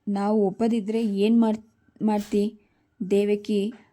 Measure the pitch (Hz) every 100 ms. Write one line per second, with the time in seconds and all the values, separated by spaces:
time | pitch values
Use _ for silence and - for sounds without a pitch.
0 | 208 202 202 214 190 208 226 226 196 226
1 | 226 196 214 233 220 214 - _ _ -
2 | 214 208 208 208 208 - _ _ _ -
3 | 185 202 208 208 208 208 208 - _